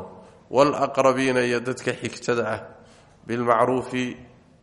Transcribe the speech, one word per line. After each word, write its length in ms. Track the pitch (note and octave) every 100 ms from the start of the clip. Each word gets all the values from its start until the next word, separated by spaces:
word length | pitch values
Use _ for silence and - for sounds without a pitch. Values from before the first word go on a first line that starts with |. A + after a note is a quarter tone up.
| - - - - -
"wal-aqrabiina," 920 | B2 D3 C#3 C3+ C3+ C3+ B2+ C3 B2+
iyo 180 | B2 A#2+
dadka 320 | B2 B2 B2+
xigtada 500 | A#2+ A#2 - - A#2+ G#2+
ah, 80 | G#2+ - - - - - _ -
"bil-ma'ruufi," 920 | A#2+ A#2+ A2+ B2+ C3 A#2+ B2+ B2 - - - _ _